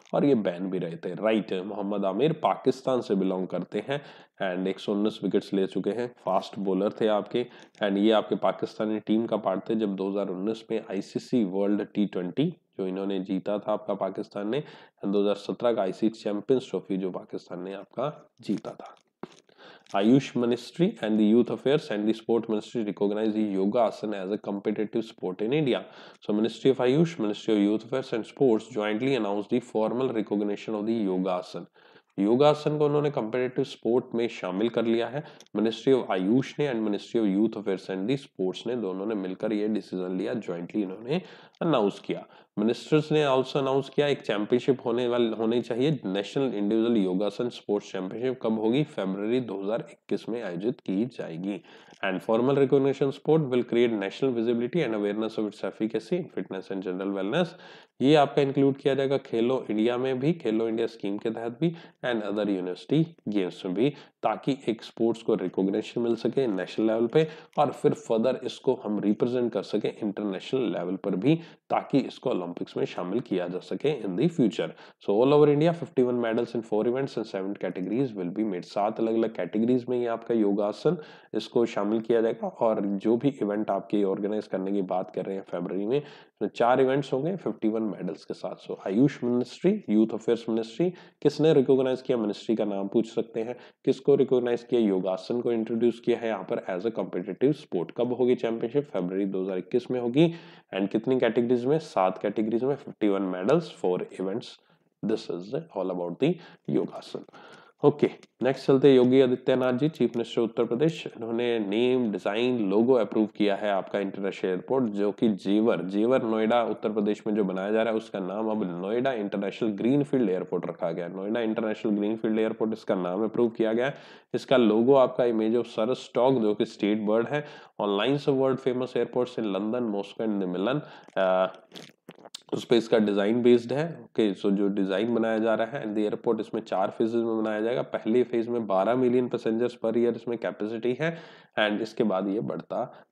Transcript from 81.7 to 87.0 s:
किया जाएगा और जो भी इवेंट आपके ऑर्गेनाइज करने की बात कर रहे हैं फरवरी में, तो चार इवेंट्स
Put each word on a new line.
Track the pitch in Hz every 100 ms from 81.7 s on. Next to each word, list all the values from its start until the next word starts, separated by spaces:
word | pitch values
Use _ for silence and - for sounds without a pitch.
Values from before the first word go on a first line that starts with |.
| 110 101 113
किया | 110 117
जाएगा | 113 113 -
और | - 117 107
जो | 101 101 110 117
भी | 139 131
इवेंट | 104 104 107
आपके | 98 - 107
ऑर्गेनाइज | 98 95 101 107 101
करने | 98 95
की | 101
बात | 95 90 92
कर | - 92
रहे | 98
हैं |
फरवरी | 95 90 90 90 104
में, | 139 143 - - _
तो | 101
चार | - 117 131
इवेंट्स | 131 135